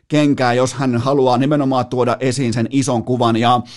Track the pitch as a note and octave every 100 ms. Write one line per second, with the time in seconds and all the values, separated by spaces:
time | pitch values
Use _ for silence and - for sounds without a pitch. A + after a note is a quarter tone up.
0 | - D3+ D3 C3+ B2 B2 B2+ B2 C3+ A#2+
1 | B2+ C#3+ B2+ A#2+ C3+ D3 C3 C3 B2 B2
2 | A#2+ A2+ C3 B2 A#2+ A2+ A2+ C#3 C3+ A#2+
3 | A#2+ A#2+ A#2 A2+ A#2+ B2 A#2+